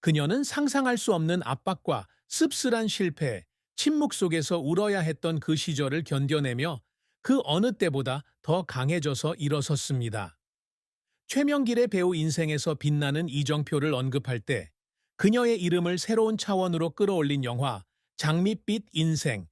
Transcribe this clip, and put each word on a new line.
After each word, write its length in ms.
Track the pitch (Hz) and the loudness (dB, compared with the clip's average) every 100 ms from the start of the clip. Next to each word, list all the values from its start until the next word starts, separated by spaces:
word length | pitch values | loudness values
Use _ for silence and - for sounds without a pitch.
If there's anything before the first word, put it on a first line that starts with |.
그녀는 420 | - 156 143 233 | 2 2 2 0
상상할 540 | 285 - 294 277 262 240 | -2 -2 0 2 0 0
수 160 | - | 0
없는 280 | 185 160 180 | 0 2 0
압박과 640 | 127 135 - 185 - 131 98 _ _ | -2 -4 -4 -4 -2 -4 -6 _ _
씁쓸한 640 | - 320 - 262 233 220 | 0 0 0 0 0 0
실패, 560 | - 185 147 147 104 - _ _ - | 0 -2 -2 -6 -6 -10 _ _ -2
침묵 360 | - 302 294 | 0 2 0
속에서 460 | - 185 160 147 175 | 0 0 0 0 -2
울어야 400 | - 175 208 202 | 0 0 2 0
했던 400 | 160 156 170 165 | 0 -2 -2 -4
그 160 | - 156 | -2 -2
시절을 480 | - 147 139 151 | -2 -2 -2 -2
견뎌내며 800 | 147 139 135 151 139 120 156 143 _ _ _ _ | -2 -2 0 0 0 -2 -4 -6 _ _ _ _
그 180 | - 262 - | 0 2 4
어느 260 | 156 226 | 2 2
때보다 520 | 214 180 139 131 131 - _ | 2 0 0 -2 -4 -8 _
더 220 | - 170 | -2 -2
강해져서 720 | 170 127 131 175 147 135 151 165 | 0 -4 0 0 0 -2 -4 -2
일어섰습니다. 1040 | 143 147 139 143 - 131 117 107 92 _ _ _ _ _ _ _ _ _ _ | -2 -2 0 -2 -2 -2 -2 -4 -8 _ _ _ _ _ _ _ _ _ _
최명길의 600 | - 285 294 247 240 240 | 0 2 2 2 2 2
배우 260 | 196 180 | 2 2
인생에서 600 | 175 156 147 160 151 - 151 | 2 0 0 0 0 -2 -2
빛나는 540 | 147 147 143 143 170 | 0 0 2 0 -2
이정표를 640 | 143 143 151 147 147 147 | -2 0 0 0 0 0
언급할 480 | 135 131 135 131 123 | 0 0 -2 -2 -6
때 280 | - 120 80 _ _ _ _ _ | -2 -4 -4 _ _ _ _ _
그녀의 440 | 190 233 240 226 | 4 4 4 2
이름을 360 | 175 175 175 180 | 2 2 2 -2
새로운 400 | - 220 220 220 | 0 2 2 0
차원으로 540 | - 196 185 170 165 | 0 0 2 0 -2
끌어올린 520 | - 202 190 147 143 127 | 0 0 2 2 0 0
영화 380 | 120 139 107 - _ _ _ | -2 -2 -4 -10 _ _ _
장밋빛 680 | 151 160 190 220 - 214 208 | 0 2 2 0 -2 -2 -2
인생 560 | 160 160 160 156 110 85 | -2 0 0 0 -4 -6